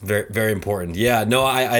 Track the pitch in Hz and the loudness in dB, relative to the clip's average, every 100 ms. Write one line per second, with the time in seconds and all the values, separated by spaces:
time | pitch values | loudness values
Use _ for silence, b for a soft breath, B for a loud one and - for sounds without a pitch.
0 | 98 104 104 113 110 101 104 101 87 85 | -2 -2 -2 -2 -2 -2 -2 -4 -4 0
1 | 117 117 107 127 131 131 127 | 2 2 2 2 2 0 2